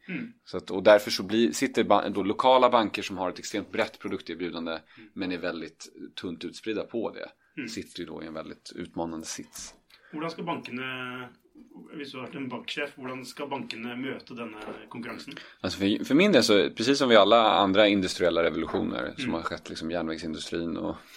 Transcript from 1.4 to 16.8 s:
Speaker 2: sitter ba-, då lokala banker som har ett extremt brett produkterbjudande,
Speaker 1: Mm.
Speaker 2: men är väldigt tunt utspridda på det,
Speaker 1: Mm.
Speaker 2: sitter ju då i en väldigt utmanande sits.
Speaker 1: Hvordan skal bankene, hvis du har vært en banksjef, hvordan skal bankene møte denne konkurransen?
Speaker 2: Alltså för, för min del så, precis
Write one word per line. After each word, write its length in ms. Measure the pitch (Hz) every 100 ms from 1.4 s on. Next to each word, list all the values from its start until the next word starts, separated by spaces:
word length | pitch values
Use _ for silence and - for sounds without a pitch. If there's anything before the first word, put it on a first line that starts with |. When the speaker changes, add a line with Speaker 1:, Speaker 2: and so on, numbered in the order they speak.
| 117
Speaker 2:
sitter 320 | - 131 120
ba-, 260 | 98 101 -
då 140 | 98
lokala 460 | 95 107 131 131 127
banker 320 | 120 101 -
som 160 | 98 92
har 120 | 90
ett 100 | 90
extremt 320 | - 104 87
brett 280 | 98 104 -
produkterbjudande, 720 | - 92 - 82 87 82 82
Speaker 1:
Mm. 380 | 80 - - 107
Speaker 2:
men 180 | 95 92
är 60 | 87
väldigt 500 | 87 82 80 - - - - -
tunt 220 | 95 82
utspridda 400 | 85 - 110 107
på 280 | 82 117 90
det, 180 | - - _ _ -
Speaker 1:
Mm. 120 | 127
Speaker 2:
sitter 300 | 98 - -
ju 60 | 82
då 180 | 78
i 40 | 80
en 60 |
väldigt 380 | 78 80 82 - -
utmanande 500 | 85 87 85 80 80
sits. 480 | - - - - - _ _ _
Speaker 1:
Hvordan 200 | 151 160
skal 120 | - 170
bankene, 840 | 151 123 123 131 127 127 127 123 - _ - - - - 156
hvis 140 | 139
du 60 | 131
har 100 | 123
vært 80 | 143
en 140 | 127
banksjef, 400 | 120 117 151 143 -
hvordan 300 | 127 127 120
skal 220 | - 139
bankene 460 | 131 117 113 120 123
møte 380 | 131 117 - 120
denne 260 | 113 107 107 110 110
konkurransen? 440 | 123 117 - - - - -
Speaker 2:
Alltså 180 | 95 87
för, 260 | 98 - -
för 100 | 139
min 160 | 208
del 120 | 139
så, 260 | 110 104 71
precis 280 | -